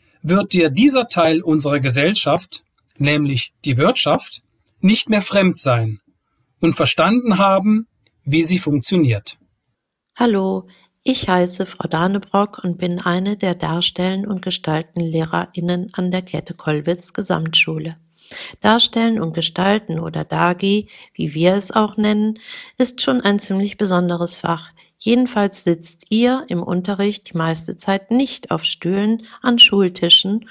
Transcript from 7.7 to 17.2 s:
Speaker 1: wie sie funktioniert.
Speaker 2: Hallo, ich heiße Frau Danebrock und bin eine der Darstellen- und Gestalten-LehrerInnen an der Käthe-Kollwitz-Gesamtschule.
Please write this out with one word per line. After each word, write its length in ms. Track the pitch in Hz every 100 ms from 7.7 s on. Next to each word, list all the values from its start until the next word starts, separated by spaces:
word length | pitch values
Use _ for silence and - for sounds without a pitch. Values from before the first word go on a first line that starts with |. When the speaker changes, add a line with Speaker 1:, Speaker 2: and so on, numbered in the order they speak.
| 214 226 _ _ _
Speaker 1:
wie 200 | 143 156
sie 160 | 160 180
funktioniert. 800 | 156 147 - 185 139 104 - - _ _ _ _ _ _ _ -
Speaker 2:
Hallo, 520 | 240 202 190 190 185 - _ _
ich 260 | - 254 -
heiße 380 | 180 180 - 185
Frau 220 | - 165
Danebrock 760 | 160 180 196 - 202 202 -
und 140 | 185 175
bin 220 | 180 175
eine 380 | 180 180 190 208
der 180 | 196 175
Darstellen- 720 | 160 165 - - 185 190 208
und 160 | 190
Gestalten-LehrerInnen 1500 | 185 - - 156 160 175 165 160 160 170 180 - 175 180 180
an 180 | - 185
der 100 | 185
Käthe-Kollwitz-Gesamtschule. 1800 | 185 156 - 175 - 151 151 175 - -